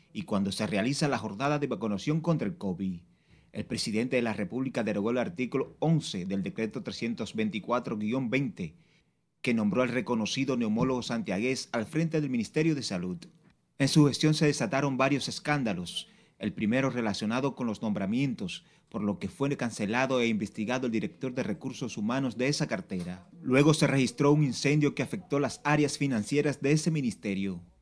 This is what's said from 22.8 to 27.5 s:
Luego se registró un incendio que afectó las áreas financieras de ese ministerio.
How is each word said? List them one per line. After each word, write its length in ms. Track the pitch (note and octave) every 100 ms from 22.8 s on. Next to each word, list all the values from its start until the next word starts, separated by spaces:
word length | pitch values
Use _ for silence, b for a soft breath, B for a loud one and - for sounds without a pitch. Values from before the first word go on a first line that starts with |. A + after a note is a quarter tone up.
| - F#2 F2 F2+ - -
Luego 320 | - B2+ D3
se 120 | D3+ C#3+
registró 460 | C3+ B2 - C#3+
un 120 | D3+
incendio 500 | C#3+ A#2 C#3 D3+ C#3+
que 80 | B2+
afectó 360 | B2+ A2 - C#3+
las 220 | C3+ -
áreas 360 | C#3+ D3+ C#3+ -
financieras 640 | C#3+ A#2+ G2+ C#3+ D3+ C3+
de 120 | C3+
ese 180 | D3+ D#3+
ministerio. 720 | D#3+ B2 G2 G#2+ G2 G2